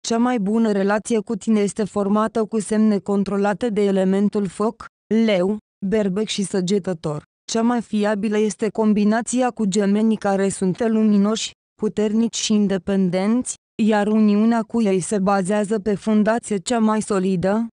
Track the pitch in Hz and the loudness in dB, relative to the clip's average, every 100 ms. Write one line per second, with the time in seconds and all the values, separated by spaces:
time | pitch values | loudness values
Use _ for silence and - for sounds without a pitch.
0 | - 226 247 247 190 226 226 202 190 208 | -2 0 0 0 0 0 2 2 0 0
1 | - 226 202 220 - 214 202 - 208 208 | 0 -2 -2 -6 0 2 0 -2 -4 -2
2 | 196 214 220 226 214 220 - 214 214 202 | 0 0 0 -2 -2 -4 -2 2 2 2
3 | - 202 196 202 202 196 247 202 202 190 | 0 -2 0 0 0 0 -2 0 2 2
4 | 190 190 208 214 196 - 208 - - _ | 2 2 0 0 -4 -2 -4 -4 -20 _
5 | _ 220 226 196 185 214 _ _ 196 202 | _ 0 2 2 0 -2 _ _ -2 0
6 | 202 185 214 - 190 196 180 202 180 180 | 0 -2 -4 -4 -2 -2 0 -2 -2 -8
7 | 165 151 - _ - 226 226 240 - 214 | -8 -8 -12 _ -6 0 0 0 -2 -2
8 | 202 214 214 214 214 - 214 - 220 208 | 0 0 -2 0 0 -2 -4 0 2 2
9 | 208 220 233 247 247 240 196 196 196 208 | 2 0 -2 -2 -2 0 -2 0 2 2
10 | 226 220 202 196 196 - 190 170 226 220 | 2 0 0 0 -2 0 -2 0 0 2
11 | 220 208 202 220 - _ _ _ 214 175 | 4 4 2 -2 -6 _ _ _ -4 -2
12 | 214 220 226 - - 208 202 190 185 196 | -2 0 -2 -4 0 2 2 -2 -2 0
13 | 185 185 196 240 - - _ - 214 214 | 0 0 0 -2 -2 -12 _ -2 2 2
14 | 208 214 214 208 226 233 220 233 214 190 | 2 4 4 4 2 0 -2 0 0 0
15 | 165 214 190 196 180 208 202 220 202 202 | 0 0 0 0 0 -2 0 -2 -2 -4
16 | 214 214 214 233 - 202 - 240 214 214 | 0 2 2 0 -2 -6 -2 0 2 0
17 | - 202 196 190 190 214 233 | 0 -2 0 0 0 0 -4